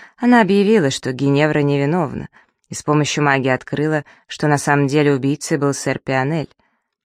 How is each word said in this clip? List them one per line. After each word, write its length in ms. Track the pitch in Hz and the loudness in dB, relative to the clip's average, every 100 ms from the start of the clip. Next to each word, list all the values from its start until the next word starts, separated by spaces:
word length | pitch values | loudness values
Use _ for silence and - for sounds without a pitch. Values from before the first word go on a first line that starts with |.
| - _ | -20 _
она 240 | 240 247 | 4 4
объявила, 500 | 190 202 202 220 139 | 4 4 4 2 2
что 200 | - 131 | -2 -8
Гиневра 480 | 127 139 151 151 151 | -2 0 2 2 0
невиновна — 680 | 143 143 143 180 147 123 139 - _ _ _ | 0 0 0 -2 -4 -6 -12 -18 _ _ _
и 20 | - | -10
с 60 | |
помощью 420 | - 151 143 - | -2 0 0 0
магии 260 | 143 135 131 | 0 0 0
открыла, 540 | 127 - 143 151 156 - _ _ | -2 -4 -4 -2 -4 -6 _ _
что 200 | - 151 | -4 0
на 100 | 143 | 0
самом 300 | - 143 139 | 2 2 2
деле 260 | 151 147 | 2 2
убийцей 440 | 139 135 151 - 156 | 0 -2 -4 -4 -2
был 180 | 143 135 | -2 -2
сэр 240 | - 135 | -6 -6
Пионель. 500 | - 135 135 165 - _ _ _ _ _ | -4 -2 -2 -4 -6 _ _ _ _ _